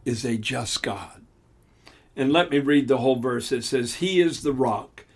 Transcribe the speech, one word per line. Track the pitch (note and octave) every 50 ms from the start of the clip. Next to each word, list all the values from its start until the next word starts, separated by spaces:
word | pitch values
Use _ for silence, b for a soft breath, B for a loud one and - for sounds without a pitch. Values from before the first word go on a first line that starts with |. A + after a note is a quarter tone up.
| -
is | B2+ A#2+ A2 B2+
a | A#2+ A#2
just | A2 G#2+ - C3 A#2+ A2+ - - -
God. | - A#2+ G2 F#2+ - - - - - _ _ _ _ _ _ _ _ _ b b b b b b b b b
And | C#3+ C3+ C3+
let | D3+ E3+ F3 F3
me | C#3+ C#3+
read | C#3 C#3+ D3 C#3+ C3 A#2
the | C3 A#2+
whole | A#2+ C3+ B2+
verse. | A#2+ A#2+ C3 A#2+ A#2 A#2 -
It | C3 A#2+ -
says, | - C3+ B2+ A#2+ A#2 -
"He | - F3 F#3+ F#3 F3
is | F3 E3 C3+ -
the | C#3+ D3
rock. | C3+ B2+ B2+ A#2 G#2 G2+ - - _ - - b b